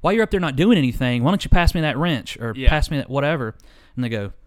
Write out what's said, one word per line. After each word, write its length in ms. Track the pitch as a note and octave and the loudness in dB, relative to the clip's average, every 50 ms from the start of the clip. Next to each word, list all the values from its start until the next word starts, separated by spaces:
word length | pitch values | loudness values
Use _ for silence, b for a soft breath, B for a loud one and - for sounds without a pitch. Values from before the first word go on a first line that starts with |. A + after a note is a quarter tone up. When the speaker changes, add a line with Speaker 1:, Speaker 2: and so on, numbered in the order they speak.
Speaker 1:
"why 100 | - F3 | 0 0
you're 120 | G3 A3+ A3 | 2 2 0
up 80 | G#3+ | 0
there 80 | - G3 | 0 -2
not 140 | F3+ D#3+ C3+ B2+ | -2 -2 0 2
doing 200 | E3 G#3+ A#3+ F#3 | 4 4 4 4
anything? 460 | C#3 B2+ A#2 - C3 B2 B2 A#2+ A#2+ | 4 0 0 -2 -2 -2 0 0 2
Why 80 | C#3+ | 2
don't 140 | F#3+ G3 - | 0 0 2
you 40 | - | 4
pass 240 | - F#3 F3 E3+ - | 4 4 4 4 2
me 60 | F3 | 0
that 140 | D#3+ D3+ B2+ B2+ | -2 -2 -2 0
wrench, 400 | D#3 F3 D#3+ A#2 - - - - | -2 -2 -2 -2 -4 -10 -12 -10
or 160 | A#2 A#2 A2 B2+ | -8 -8 -8 0
Speaker 2:
Yeah. 120 | C3 B2+ | 2 2
Speaker 1:
pass 220 | D3+ D3+ C#3 - | 2 2 0 -2
me 60 | D#3 C#3+ | -4 -6
that 120 | - - | -6 -4
whatever?" 460 | C3 C#3 C#3 C#3+ E3 D#3 B2 A2 G#2+ - b b b b b b b | -4 -2 -2 -2 -2 -2 -4 -8 -10 -12 b b b b b b b
And 80 | B2+ B2+ | -6 -6
they 60 | A#2 | -4
go 240 | A2+ G#2+ G2+ G2 - - - | -4 -4 -6 -6 -10 -14 -20